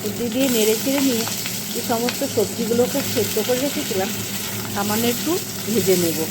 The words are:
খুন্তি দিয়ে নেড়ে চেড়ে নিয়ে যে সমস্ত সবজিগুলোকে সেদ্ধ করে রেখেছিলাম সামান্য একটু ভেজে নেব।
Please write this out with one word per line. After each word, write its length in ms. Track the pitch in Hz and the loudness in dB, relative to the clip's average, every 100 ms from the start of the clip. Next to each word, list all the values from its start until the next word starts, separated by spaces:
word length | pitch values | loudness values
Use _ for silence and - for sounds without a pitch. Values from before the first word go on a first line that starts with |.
খুন্তি 260 | 208 190 240 | -4 -2 -2
দিয়ে 200 | 226 269 | 2 2
নেড়ে 260 | 240 214 220 240 | 4 4 4 2
চেড়ে 140 | 277 | 2
নিয়ে 220 | 269 233 - - - - - - | 2 2 0 -4 -4 -6 -4 -6
যে 60 | 240 | -2
সমস্ত 360 | 226 240 - | 0 0 -2
সবজিগুলোকে 760 | 277 240 190 - 226 233 247 285 - | -2 0 0 0 0 2 2 0 -2
সেদ্ধ 280 | - 196 - 214 | 0 0 0 0
করে 120 | 247 | 0
রেখেছিলাম 480 | 277 294 277 196 196 208 - - - - - 202 | 0 -2 -2 -2 -2 -4 -6 -6 -6 -6 -6 -4
সামান্য 320 | 202 214 240 | 0 2 2
একটু 300 | 240 302 359 - - 185 | 0 0 -2 -2 -6 -2
ভেজে 300 | 220 180 180 | 0 4 4
নেব। 280 | 170 156 160 | 4 0 -4